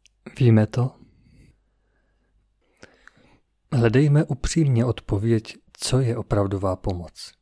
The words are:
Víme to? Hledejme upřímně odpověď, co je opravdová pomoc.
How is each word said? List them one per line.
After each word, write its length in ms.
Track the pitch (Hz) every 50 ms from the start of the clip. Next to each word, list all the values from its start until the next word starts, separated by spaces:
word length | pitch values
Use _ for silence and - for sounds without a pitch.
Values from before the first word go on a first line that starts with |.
| _ _ _ _ _ - - -
Víme 280 | 135 120 113 110 107 -
to? 320 | - - 123 131 - _ - - _ _ _ _ _ _ - _ _ _ _ _ _ _ _ _ _ _ _ _ _ _ _ _ _ _ _ _ _ _ _ _ _ _ - - _ _ _ - - _ _ _ _ _ _ _ _ _ _ _
Hledejme 520 | - 127 120 117 107 131 151 147 143 147 156
upřímně 640 | - 143 - - - - 165 160 139 131 117 117
odpověď, 720 | 123 113 - - - 110 98 104 117 117 110 110 - - - _ _ _
co 260 | - - - - 131
je 180 | 135 120 117 127
opravdová 580 | 101 - - 104 101 98 98 98 98 95 92
pomoc. 580 | - - 107 95 90 87 80 - - - - - _